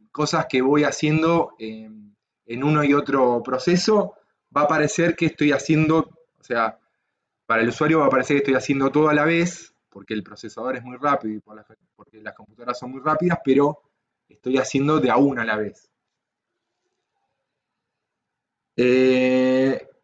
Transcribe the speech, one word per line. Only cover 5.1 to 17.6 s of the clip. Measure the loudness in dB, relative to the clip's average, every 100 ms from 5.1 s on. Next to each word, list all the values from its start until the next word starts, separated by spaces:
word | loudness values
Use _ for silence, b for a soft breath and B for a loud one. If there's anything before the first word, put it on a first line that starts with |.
| 0
que | -4
estoy | 0 0
haciendo, | 0 0 2 2 2 0 _ _ _
o |
sea, | -6 -2 -2 -6 _ _ _ _ _ _ -4
para | 0
el | 0
usuario | 0 0 2
va | 2
a |
parecer | 2 0 0
que |
estoy | 0 0
haciendo | 0 -2 0
todo | 2 2
a |
la | 2 2
vez, | 0 -2 -6 -20 _ _
porque | -20 -10
el | -10
procesador | -10 -16 -16 -10 -8 -8
es |
muy | -12 -6
rápido | -2 -2 -4
y | -10
por | -14 -20
las, | _ _ _ _
porque | _ -18
las | -18 -18
computadoras | -20 -12 -10 -10
son | -12
muy | -8
rápidas, | -4 -2 -2 0
pero | 2 2 2 -2 _ _ _ _ _
estoy | _ -2 -2
haciendo | 0 -2 0 2
de | 2
a | 4
una | 2 0
a | -4
la | -4
vez. | -6 -10 _ _ _ _ _ _ _ _ _ _ _ _ _ _ _ _ _ _